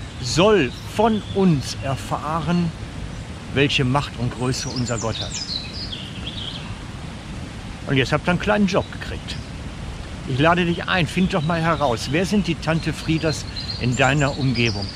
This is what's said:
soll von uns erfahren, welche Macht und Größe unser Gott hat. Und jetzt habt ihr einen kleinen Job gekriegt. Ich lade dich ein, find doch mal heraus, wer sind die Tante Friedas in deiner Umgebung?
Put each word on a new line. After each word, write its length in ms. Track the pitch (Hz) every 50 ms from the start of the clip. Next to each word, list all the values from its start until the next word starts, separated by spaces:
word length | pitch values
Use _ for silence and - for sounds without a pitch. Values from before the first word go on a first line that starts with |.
| - - - -
soll 500 | 131 123 - 151 185 220 214 190 139 117 - - - - -
von 260 | - 214 233 220 202 - - -
uns 420 | 196 190 185 160 135 117 - - - -
erfahren, 880 | 135 135 - - - 151 131 - 147 160 165 147 156 175 175 175 165 - - - - - - - - - - - - - - - - -
welche 300 | 127 143 139 - - 135
Macht 300 | 123 127 143 139 - - -
und 140 | 120 123 -
Größe 360 | 107 127 127 127 - - 131
unser 280 | - 127 123 110 123 104
Gott 220 | 110 113 107 -
hat. 120 | 101 90 - - - - - - - - - - - - - - - - - - - - - - - - - - - - - - - - - - - - - - - - - - - - - - - - - - - -
Und 100 | 139 135
jetzt 140 | 127 -
habt 160 | 151 147 - 175
ihr 40 |
einen 80 | 180 165
kleinen 280 | - 202 208 208 208 180
Job 180 | 170 139 117 -
gekriegt. 440 | - - - - - - - - - - - - - - - - - - - - - - - - - - - -
Ich 120 | 131 123
lade 260 | 147 165 180 175 180
dich 220 | 170 170 165 - -
ein, 160 | 180 185 165
find 280 | - - 180 190 - -
doch 100 | 185 143
mal 180 | 160 175 165
heraus, 460 | 160 170 160 143 147 135 117 107 - -
wer 140 | 135 165 190
sind 220 | - 208 208 185 -
die 80 | 156
Tante 380 | - - 156 160 160 - 165 -
Friedas 520 | - - - 160 156 156 160 147 - - - - - - - - -
in 160 | - 127 127
deiner 440 | 120 135 127 139 151 139 139 143 -
Umgebung? 480 | 135 135 120 117 120 117 101 101 101 98 -